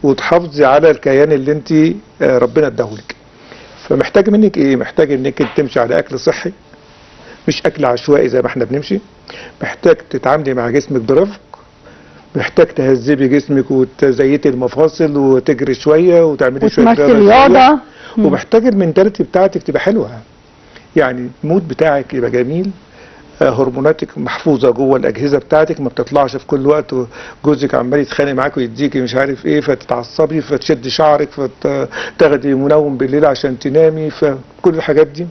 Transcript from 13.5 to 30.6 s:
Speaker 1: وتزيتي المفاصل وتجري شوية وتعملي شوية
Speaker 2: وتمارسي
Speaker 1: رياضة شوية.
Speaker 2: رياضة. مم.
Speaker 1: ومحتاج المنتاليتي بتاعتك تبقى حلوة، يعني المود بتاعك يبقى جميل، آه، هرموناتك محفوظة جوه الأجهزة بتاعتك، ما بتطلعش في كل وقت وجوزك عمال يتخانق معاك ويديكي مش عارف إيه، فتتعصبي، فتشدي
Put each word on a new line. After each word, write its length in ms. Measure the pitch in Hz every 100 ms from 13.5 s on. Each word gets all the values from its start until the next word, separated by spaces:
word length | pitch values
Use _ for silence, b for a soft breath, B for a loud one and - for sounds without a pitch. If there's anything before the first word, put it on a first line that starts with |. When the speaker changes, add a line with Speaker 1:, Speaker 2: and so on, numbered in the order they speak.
| 139 131
Speaker 1:
وتزيتي 800 | 135 127 - 139 123 135 143 147
المفاصل 680 | 123 123 127 156 - 160 143
وتجري 560 | 139 131 127 131 131
شوية 500 | 127 - 156 180 170 165
وتعملي 440 | 139 131 135 214
شوية 160 | - 240
Speaker 2:
وتمارسي 280 | 233 285
Speaker 1:
رياضة 120 | 226 202
شوية. 220 | 240 277
Speaker 2:
رياضة. 320 | 277 262 302 - B B B
مم. 80 | 214
Speaker 1:
ومحتاج 400 | 180 - 226 247
المنتاليتي 580 | 202 175 156 202 202
بتاعتك 400 | 151 185 190 185
تبقى 160 | - 139
حلوة، 300 | - 220 110 117 110 _ _ _ b b b -
يعني 340 | 135 123 123 -
المود 240 | 147 180 170
بتاعك 460 | 127 160 143 131
يبقى 180 | 135 120
جميل، 400 | 120 123 160 190 185 - b b b b -
آه، 80 | 139
هرموناتك 680 | 120 131 127 139 156 - -
محفوظة 520 | 131 - - 139 127
جوه 260 | 120 135 135
الأجهزة 400 | 117 107 139 139
بتاعتك، 440 | - 156 160 160
ما 80 | 135
بتطلعش 460 | - 123 143 135 127
في 100 | -
كل 200 | 143 135
وقت 260 | 151 - 131 117 B B B
وجوزك 320 | 143 143 139 131
عمال 240 | 123 143
يتخانق 320 | 139 - 143
معاك 260 | 131 135 139
ويديكي 440 | 120 113 143 139
مش 140 | 127 127
عارف 300 | 139 131 -
إيه، 160 | 151
فتتعصبي، 800 | 147 131 - 123 117 - 156 160
فتشدي 480 | - 143